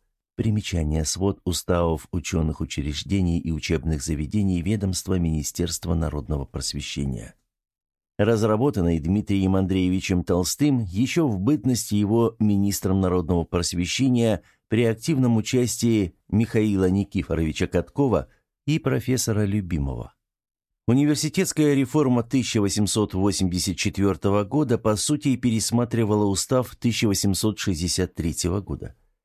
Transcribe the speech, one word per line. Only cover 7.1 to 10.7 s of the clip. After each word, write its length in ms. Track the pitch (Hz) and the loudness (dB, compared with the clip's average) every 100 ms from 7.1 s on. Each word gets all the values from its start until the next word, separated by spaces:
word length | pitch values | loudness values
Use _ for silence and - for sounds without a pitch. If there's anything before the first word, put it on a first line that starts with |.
| 60 60 - _ _ _ _ _ _ _ - | -6 -10 -20 _ _ _ _ _ _ _ -2
Разработанный 800 | 104 117 110 107 139 107 85 82 | 2 2 2 2 2 2 2 0
Дмитрием 560 | 76 101 - 98 95 | 0 0 0 0 2
Андреевичем 680 | 95 95 95 90 92 - 90 | 2 2 2 2 0 0 0
Толстым 540 | 85 90 90 - 147 | 2 0 0 0 2